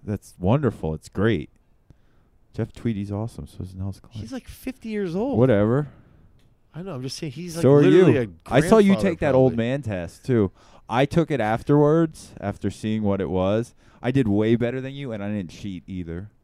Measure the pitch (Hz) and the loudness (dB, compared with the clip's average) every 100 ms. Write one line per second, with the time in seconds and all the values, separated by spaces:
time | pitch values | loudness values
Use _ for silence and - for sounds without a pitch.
0 | 101 104 - _ 90 131 139 - 80 78 | -8 -8 -10 _ 0 2 2 -2 -6 -6
1 | - - 117 98 69 _ _ _ _ _ | -10 -2 0 0 -4 _ _ _ _ _
2 | _ _ _ _ _ - 113 - 120 107 | _ _ _ _ _ -8 -8 -6 -6 -6
3 | 101 101 110 - 73 - 92 95 98 95 | -6 -6 -8 -12 -18 -14 -16 -10 -10 -12
4 | - 107 220 254 - - - 254 226 214 | -16 -14 -12 -12 -14 -14 -14 -12 -8 -6
5 | 196 165 247 254 127 104 104 127 151 - | -4 -4 -2 2 2 4 2 0 -4 -12
6 | _ _ _ _ _ _ _ 147 185 143 | _ _ _ _ _ _ _ -16 -14 -12
7 | 131 - 165 127 175 165 131 147 143 165 | -12 -12 -12 -12 -14 0 6 6 8 6
8 | 180 131 117 85 - 117 160 226 202 196 | 6 4 0 -10 0 2 6 6 6 4
9 | 196 170 156 131 131 120 113 139 120 98 | 2 0 2 4 4 2 -2 -4 -6 -8
10 | 87 - - 120 98 _ _ - _ 117 | -8 -12 -2 2 2 _ _ -20 _ 0
11 | 139 - 156 143 107 113 - 147 147 160 | 0 2 0 -2 -2 -2 2 4 4 4
12 | 165 - - - 101 - 101 - 110 110 | 0 -4 -20 -10 -8 -6 -6 -6 -6 -2
13 | 104 98 87 92 92 107 120 _ _ _ | -2 -2 -2 -2 0 -2 -4 _ _ _
14 | - 135 117 101 107 120 120 127 131 139 | -4 0 0 0 2 2 0 -6 -12 -12
15 | 139 110 101 104 85 - 104 92 - 92 | -12 -10 -8 -8 -8 -12 -14 -14 -12 -12
16 | 85 82 104 _ | -10 -12 -12 _